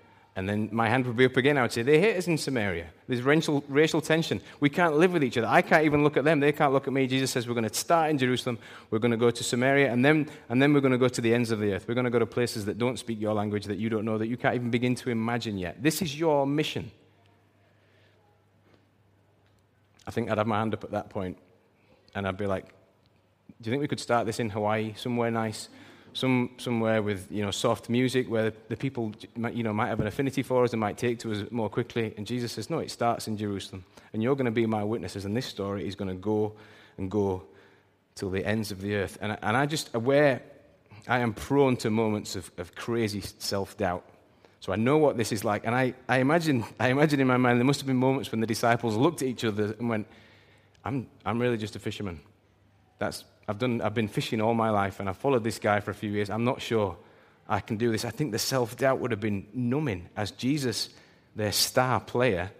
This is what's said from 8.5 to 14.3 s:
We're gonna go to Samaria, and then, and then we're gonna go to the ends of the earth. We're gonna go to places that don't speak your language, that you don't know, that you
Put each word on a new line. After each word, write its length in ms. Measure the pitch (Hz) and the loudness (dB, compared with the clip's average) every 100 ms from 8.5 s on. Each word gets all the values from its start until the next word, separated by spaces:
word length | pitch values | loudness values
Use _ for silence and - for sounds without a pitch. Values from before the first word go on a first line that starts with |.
| 117 - - - | -6 -10 -20 -6
We're 80 | 110 | 0
gonna 180 | 117 117 | 2 4
go 140 | 120 | 2
to 120 | 117 | 2
Samaria, 480 | - 120 131 139 139 | -2 0 4 4 4
and 140 | 123 | 4
then, 240 | 135 156 143 - - | 4 4 2 -6 -2
and 100 | 120 | 2
then 140 | 143 | 4
we're 80 | 143 | 6
gonna 160 | 135 127 | 4 4
go 100 | 127 | 2
to 120 | - | 2
the 100 | 117 | 2
ends 200 | 117 117 | 2 2
of 80 | 110 | 0
the 120 | 107 | 0
earth. 160 | 92 - | -2 -2
We're 60 | |
gonna 160 | 117 123 | -2 0
go 80 | 120 | 0
to 80 | 110 | 0
places 400 | - 120 113 101 | 0 -2 -2 -6
that 100 | 95 | -2
don't 220 | 120 113 | -2 -4
speak 200 | - 110 | -8 -4
your 140 | 107 | -2
language, 320 | 107 104 104 | 0 0 -2
that 140 | 98 101 | -4 -4
you 100 | 110 | -2
don't 160 | 110 | -2
know, 140 | 107 110 | -2 -2
that 80 | |
you 100 | 113 | -2